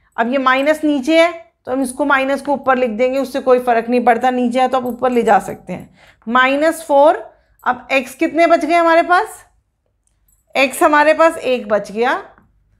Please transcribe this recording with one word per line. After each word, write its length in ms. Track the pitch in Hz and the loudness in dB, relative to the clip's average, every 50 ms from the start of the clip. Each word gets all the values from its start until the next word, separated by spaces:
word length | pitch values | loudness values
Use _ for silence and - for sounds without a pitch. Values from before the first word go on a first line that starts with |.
| _ _ _ - | _ _ _ -4
अब 140 | 233 240 | -4 -2
ये 60 | 262 277 | -2 0
माइनस 460 | 262 262 254 269 277 302 311 311 311 | 0 2 0 2 2 0 -2 0 0
नीचे 380 | 302 294 277 247 302 320 330 | -2 -2 -2 0 0 2 2
है 180 | 330 349 349 - - _ _ _ _ | 2 2 0 -6 -16 _ _ _ _
तो 60 | - | -8
हम 100 | 254 269 | -4 -4
इसको 240 | 269 240 - - 294 | -4 -6 -4 -4 -2
माइनस 360 | 277 277 269 262 262 277 269 | 0 0 0 0 -2 -4 -4
को 120 | 269 285 277 | -2 -4 -4
ऊपर 240 | 269 - 262 262 247 | -2 0 0 0 0
लिख 140 | 254 240 | 0 -2
देंगे, 280 | 214 208 254 254 262 277 | -2 -2 -2 -2 0 -2
उससे 200 | 269 262 - 277 | -4 -4 -6 -4
कोई 200 | - 262 247 247 | 0 2 2 2
फ़र्क 300 | 247 254 233 226 226 233 | 2 0 0 0 0 0
नहीं 140 | 247 247 - | -2 0 2
पड़ता, 240 | 247 226 226 247 254 | 2 2 2 0 0
नीचे 300 | 254 247 247 240 - 262 | 0 0 -2 -2 0 0
है 60 | 254 254 | 0 0
तो 100 | 254 262 | 0 -2
आप 80 | 247 | -4
ऊपर 260 | 247 240 - 254 254 | -4 -6 -4 -2 0
ले 120 | 247 233 220 | 0 0 2
जा 140 | 220 208 196 | 2 2 2
सकते 340 | 190 - - - - - 180 | 0 -4 -10 -14 -14 -14 -14
हैं। 260 | - - - _ _ _ _ _ _ _ 220 | -14 -14 -18 _ _ _ _ _ _ _ -2
माइनस 540 | 233 254 254 262 269 285 311 330 311 320 - | 0 0 2 2 0 0 0 -2 -2 -4 -4
फ़ोर, 340 | - 294 277 285 311 370 440 - - - _ _ _ _ _ - | 0 2 4 4 4 4 2 -4 -14 -20 _ _ _ _ _ -6
अब 240 | 240 247 - - - | -6 -6 -6 -6 -4
एक्स 240 | 262 269 262 - - | -4 -4 -4 -4 -4
कितने 320 | - 330 294 269 320 339 330 | -4 -4 -2 2 2 2 4
बच 180 | 339 269 311 | 2 2 2
गए 80 | 294 339 | 0 0
हमारे 300 | 339 339 330 320 330 339 | 2 2 4 2 2 2
पास? 400 | 339 359 370 440 440 - - - _ _ _ _ _ _ _ _ _ _ _ _ _ _ _ _ _ _ _ _ _ _ | 2 2 0 0 -2 -8 -16 -20 _ _ _ _ _ _ _ _ _ _ _ _ _ _ _ _ _ _ _ _ _ _
एक्स 260 | - 269 262 277 - 339 | -2 -2 -2 0 0 2
हमारे 300 | 311 302 294 294 311 311 | 2 4 4 4 4 4
पास 240 | 311 320 330 320 - | 4 4 2 2 0
एक 300 | - 254 254 240 208 208 | -2 -2 -2 -4 -2 -2
बच 240 | 220 202 202 - | -2 -4 -4 -6
गया 240 | 190 220 233 254 311 381 403 - _ _ _ _ _ _ _ _ _ _ | -4 -2 -2 -2 -2 -4 -6 -12 _ _ _ _ _ _ _ _ _ _